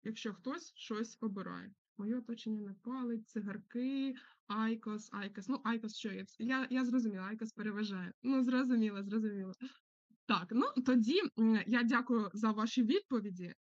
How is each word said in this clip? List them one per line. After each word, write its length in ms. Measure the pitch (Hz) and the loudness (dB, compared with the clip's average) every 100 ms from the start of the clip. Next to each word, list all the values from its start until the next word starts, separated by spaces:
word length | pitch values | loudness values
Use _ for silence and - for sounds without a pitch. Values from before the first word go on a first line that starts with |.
якщо 320 | - 220 226 | -6 -4 -4
хтось 380 | 185 - 311 349 | -6 -6 -6 -8
щось 440 | - - 214 226 - | -16 -6 -4 -4 -2
обирає. 540 | 226 196 180 180 185 196 _ - | -4 -4 -6 -8 -10 -16 _ -8
Моє 200 | 202 247 | -4 -4
оточення 440 | 233 233 226 214 | -4 -8 -4 -4
не 140 | 202 | -6
палить, 540 | 196 - 254 247 233 220 | -10 -8 -4 -2 -4 -4
цигарки, 840 | 226 202 196 - 240 254 277 269 254 - _ _ | -6 -6 -8 -8 -4 -2 0 -2 -4 -12 _ _
Айкос, 640 | 208 220 226 220 214 214 | -2 0 0 -4 -8 -8
Айкос. 360 | 202 202 214 190 | -8 -8 -8 -4
Ну, 120 | 254 | -4
Айкос 320 | - 233 220 - | 0 -2 -4 -8
що 160 | 220 | -6
є? 120 | 190 190 - | -6 -10 -6
Я, 300 | 226 262 254 | -2 0 0
я 140 | 254 | 0
зрозуміла, 400 | 247 254 226 196 | 2 2 2 -2
Айкос 280 | 190 220 220 | -6 -6 -8
переважає. 600 | - 214 202 214 196 180 - | -6 -4 -2 -2 -4 -6 -6
Ну, 220 | 247 269 | 2 4
зрозуміла, 580 | 254 254 254 240 214 202 | 4 4 4 4 4 0
зрозуміла. 520 | 196 214 214 202 190 - 254 - _ _ _ _ - | -2 0 0 -2 -6 -8 -12 -16 _ _ _ _ -2
Так, 220 | 202 180 | 0 2
ну, 160 | 226 480 587 254 | 2 2 2 4
тоді, 340 | 254 220 339 349 - | 4 6 4 2 4
м, 240 | 220 220 196 | 4 4 4
я 160 | 240 | 2
дякую 480 | 240 240 247 233 208 | 4 2 2 2 0
за 180 | 202 220 | 0 0
ваші 300 | 214 220 - | 2 0 2
відповіді. 720 | 220 359 - 247 208 180 175 - | 4 4 2 -2 -2 -8 -10 -12